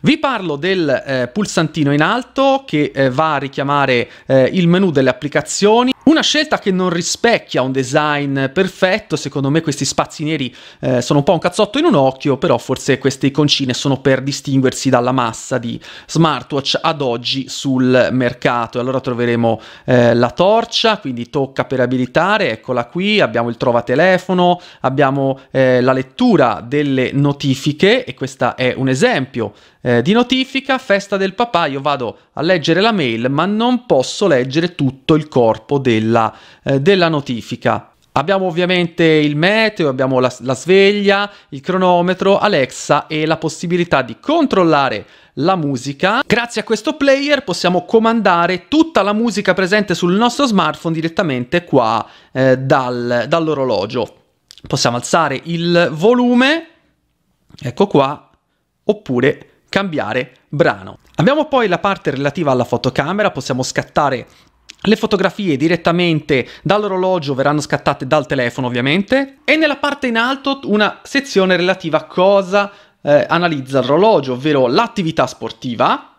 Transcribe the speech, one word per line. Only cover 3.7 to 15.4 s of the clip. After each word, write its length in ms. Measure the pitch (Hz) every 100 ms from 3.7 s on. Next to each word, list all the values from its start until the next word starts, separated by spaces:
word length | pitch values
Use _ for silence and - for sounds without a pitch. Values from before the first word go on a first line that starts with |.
| 143 139 123 113 - -
eh, 160 | 131 127
il 140 | 185 170
menu 240 | 175 196
delle 180 | 143 131
applicazioni. 840 | 127 147 156 - - 202 226 247 -
Una 180 | - 311
scelta 380 | 226 302 311 196
che 120 | 208
non 180 | 185 185
rispecchia 720 | 175 170 - 233 214 - 151
un 100 | 127
design 760 | 131 123 151 151 147 143 139 135
perfetto, 680 | 156 190 - 185 185 - 151
secondo 340 | 139 147 135
me 120 | 156
questi 240 | 160 135 131
spazi 380 | - 147 -
neri, 300 | 151 156 127 - - -
eh, 220 | 135 127
sono 180 | 120 147
un 60 | 139
po' 80 |
un 60 | 170
cazzotto 400 | 175 - 208 269
in 60 | 339
un 100 | 165
occhio, 420 | 135 - 147 131
però 200 | 170 120
forse 400 | - 131 - 127
queste 300 | 135 - 139
iconcine 460 | 135 147 - 131
sono 280 | 120 143 131
per 200 | 135 131
distinguersi 680 | 135 135 - 135 127 - 135
dalla 220 | 127 123
massa 460 | 131 117 110